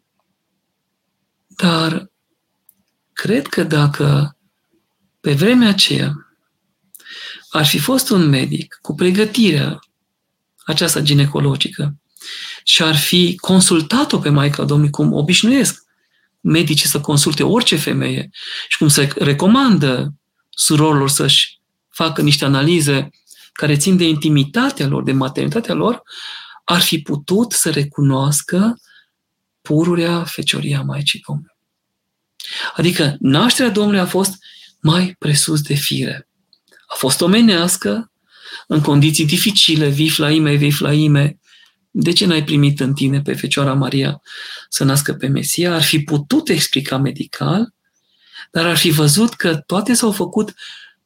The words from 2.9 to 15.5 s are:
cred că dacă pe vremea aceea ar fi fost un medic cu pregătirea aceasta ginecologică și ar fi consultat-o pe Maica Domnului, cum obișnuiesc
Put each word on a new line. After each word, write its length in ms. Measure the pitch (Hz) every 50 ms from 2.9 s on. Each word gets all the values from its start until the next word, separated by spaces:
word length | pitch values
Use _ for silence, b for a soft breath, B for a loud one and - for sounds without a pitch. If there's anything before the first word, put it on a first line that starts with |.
| _ _ _ _ -
cred 340 | - - - 208 269 269
că 160 | - - - 170
dacă 720 | 160 156 147 147 143 143 - 147 143 143 143 147 147 - _ _ _ _ _ _ _ _ _ _ _ _ _ _ _ _ _
pe 140 | - 156 143
vremea 340 | 139 175 214 254 254 240 214
aceea 680 | 202 190 - - 143 135 - 139 147 147 - _ _ _ _ _ _ _ _ _ _ _ _ _ _ B B B B B B B B B B B
ar 180 | - 160 151
fi 120 | 147 - -
fost 320 | 147 - 262 262 254 -
un 180 | 220 190 170 147
medic 500 | 143 131 131 - 151 156 - - - - -
cu 120 | - 151
pregătirea 840 | 147 180 185 185 202 220 214 214 254 226 196 160 143 135 143 151 - _ _ _ _ _ _ _ _ _ _ _ _ _ _ _ _ -
aceasta 360 | - 156 147 180 160 151 151
ginecologică 960 | 147 147 147 143 139 143 - 147 143 143 135 135 - - - - 147 147 143 - _ _ _ B B B B B B B B B B
și 180 | - - - 170
ar 140 | 160 156
fi 400 | 151 143 - - 180 180 175 180
consultat-o 840 | - - - 190 190 185 - 185 160 160 147 - 247 294 302 - -
pe 100 | - 151
Maica 360 | 143 143 143 143 143 - 143
Domnului, 280 | 139 147 147 147 147 147
cum 200 | - 151 151 -
obișnuiesc 720 | - 147 160 180 - - 220